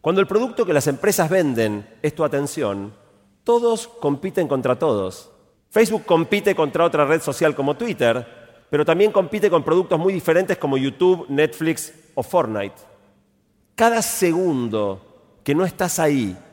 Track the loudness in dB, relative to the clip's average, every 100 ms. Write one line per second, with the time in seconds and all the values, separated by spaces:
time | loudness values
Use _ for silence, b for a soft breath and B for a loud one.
0 | 0 0 2 0 -2 -2 0 2 0 0
1 | 0 0 2 2 2 0 -2 -2 -10 -6
2 | -6 -2 -2 -2 -4 -4 -4 -4 -10 -16
3 | _ _ _ _ 0 2 2 -2 -6 -4
4 | -4 -2 -4 -2 -2 -2 0 0 0 0
5 | -4 -8 -20 _ _ _ _ 2 2 0
6 | 2 2 2 0 0 0 0 2 2 2
7 | 2 0 -2 0 0 0 -2 -2 -6 0
8 | 0 0 -6 -20 -20 _ _ 0 2 4
9 | 4 4 0 0 2 2 2 0 2 0
10 | 0 0 2 2 2 -2 -2 -2 -2 2
11 | 2 2 0 0 0 0 -4 -2 -8 -16
12 | _ -8 -2 0 0 -4 -6 -10 -20 -20
13 | _ _ _ _ _ _ _ 0 2 2
14 | -2 0 0 2 0 -2 -2 -2 -4 -6
15 | -14 -20 _ _ -2 0 0 -2 -4 0
16 | 0 0 -2 -6 -18